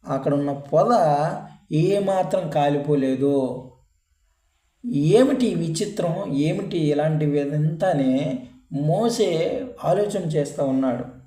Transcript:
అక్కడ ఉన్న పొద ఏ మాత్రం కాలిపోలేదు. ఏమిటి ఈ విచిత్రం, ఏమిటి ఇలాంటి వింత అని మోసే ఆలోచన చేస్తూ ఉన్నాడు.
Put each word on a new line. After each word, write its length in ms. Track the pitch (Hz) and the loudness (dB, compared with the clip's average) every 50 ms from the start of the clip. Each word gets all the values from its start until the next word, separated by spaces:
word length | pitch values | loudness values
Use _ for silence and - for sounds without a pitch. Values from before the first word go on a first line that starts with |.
| _ | _
అక్కడ 260 | - 139 131 - 156 143 | -6 -6 -2 0 0 0
ఉన్న 180 | 143 143 143 | 0 0 -2
పొద 640 | 139 139 - - - 156 185 226 240 220 175 156 147 143 151 170 185 - - - - - _ _ | -4 -6 -8 0 2 2 4 4 4 4 4 4 2 2 0 -2 -4 -8 -12 -16 -20 -20 _ _
ఏ 280 | - 151 170 190 202 202 | 0 0 2 2 2 0
మాత్రం 500 | 196 196 190 190 180 - - 190 175 156 | 0 0 0 0 0 0 -2 -2 -2 -2
కాలిపోలేదు. 1120 | 151 156 143 143 147 143 - 151 147 139 131 131 131 127 139 139 143 139 131 123 120 135 - - - _ _ _ _ _ _ _ _ _ _ _ _ _ _ _ _ _ _ _ _ _ - | 0 0 2 2 2 0 0 0 0 2 2 0 0 0 0 0 2 0 0 -2 -6 -8 -12 -16 -20 _ _ _ _ _ _ _ _ _ _ _ _ _ _ _ _ _ _ _ _ _ -8
ఏమిటి 600 | 240 147 143 147 156 190 226 262 269 - 254 247 | -4 -2 0 2 4 6 6 6 4 4 2 0
ఈ 60 | 214 180 | 0 0
విచిత్రం, 840 | 165 165 160 156 - 208 - - - 180 170 156 - - 123 135 | -2 -4 -4 -4 -4 -4 -6 -4 -4 -4 -2 -2 -4 -4 -4 -2
ఏమిటి 420 | 139 147 156 - 196 190 - 196 | 0 0 0 0 -2 -4 -4 -2
ఇలాంటి 480 | 175 156 147 147 143 151 156 156 147 151 | 0 0 2 2 2 0 0 0 0 0
వింత 600 | 147 143 147 143 139 151 151 151 160 160 - 202 | 2 0 0 0 0 0 0 0 0 0 0 0
అని 540 | 190 170 143 135 131 131 135 151 175 - - - - - - _ _ - | 0 2 2 2 2 2 2 0 -2 -6 -6 -8 -14 -20 -20 _ _ -6
మోసే 880 | 135 143 156 170 196 226 233 240 - 214 185 170 160 170 - - - 135 127 - - - | -2 0 0 0 2 0 0 0 0 0 0 2 0 0 -2 -2 -4 -6 -8 -12 -6 0
ఆలోచన 380 | 151 180 196 208 202 202 196 | 0 2 2 0 -2 -2 -4
చేస్తూ 420 | 175 160 151 156 143 139 - - 143 | -4 -2 0 -2 -2 -2 -2 -2 -2
ఉన్నాడు. 400 | 135 131 131 135 131 120 117 123 - - - - | 0 0 0 0 0 -2 -4 -6 -10 -14 -20 -20